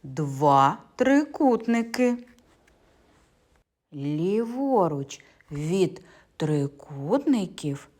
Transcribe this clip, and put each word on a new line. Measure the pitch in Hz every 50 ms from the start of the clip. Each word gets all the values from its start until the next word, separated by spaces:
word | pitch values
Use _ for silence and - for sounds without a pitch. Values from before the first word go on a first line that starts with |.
| _
два | 139 131 135 156 139 135 131 147 147 139 139 135 139 165 - - _ _
трикутники. | - 254 262 277 285 302 294 - - 311 262 240 226 226 - 233 233 226 233 226 - 254 247 247 240 - - - _ _ _ _ _ _ _ _ _ _ _ _ _ _ _ _ _ _ _ _ _ _ _ _ _ _ _ _ _ _ _ -
Ліворуч | 143 139 143 151 151 165 185 202 220 233 226 240 254 277 277 262 220 185 165 151 139 139 139 - - - _ _ _ _ _
від | 151 143 151 156 175 196 185 165 - - - - - - _ _ _ _
трикутників | 165 147 151 147 143 139 - - - - 147 139 139 147 214 285 277 330 269 226 190 165 - - - 147 139 143 - _ _ _